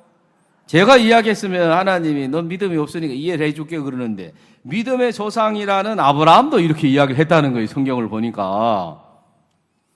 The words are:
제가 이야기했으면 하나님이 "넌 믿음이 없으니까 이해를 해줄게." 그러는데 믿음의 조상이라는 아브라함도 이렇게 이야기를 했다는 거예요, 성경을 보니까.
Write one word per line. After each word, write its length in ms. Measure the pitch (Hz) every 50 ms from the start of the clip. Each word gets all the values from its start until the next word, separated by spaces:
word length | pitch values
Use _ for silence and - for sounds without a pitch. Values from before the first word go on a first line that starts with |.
| _ _ _ _ _ _ _ _ _ _ _ _ _
제가 300 | - - 165 196 233 277
이야기했으면 720 | 254 226 220 233 233 220 220 208 208 208 190 180 180 175 165
하나님이 560 | 160 180 196 196 185 180 165 156 151 143 139
"넌 200 | 131 139 165 170
믿음이 280 | 165 185 180 202 190 170
없으니까 360 | 156 151 143 - 170 160 147 123
이해를 320 | 135 151 180 175 151 151
해줄게." 320 | 151 147 156 151 151 165
그러는데 560 | 160 139 139 127 127 123 113 107 95 90 80 - _ _ _ _ _ -
믿음의 500 | 127 156 220 226 262 262 247 247 240 226
조상이라는 840 | 220 208 214 196 233 220 214 214 208 208 202 196 196 196 214 220 185
아브라함도 600 | 143 139 143 143 156 160 170 214 262 311 302 208
이렇게 280 | 170 160 156 - 160
이야기를 320 | 135 135 143 143 135 127 135
했다는 340 | 160 156 180 160 147 135 123
거예요, 140 | 117 110
성경을 420 | 107 - 143 135 135 131 123 113 101
보니까. 920 | 107 110 113 117 104 107 98 95 98 104 113 117 107 98 90 82 76 80 _ _ _ _ _ _ _ _ _ _ _ _ _ _ _ _ _ _ _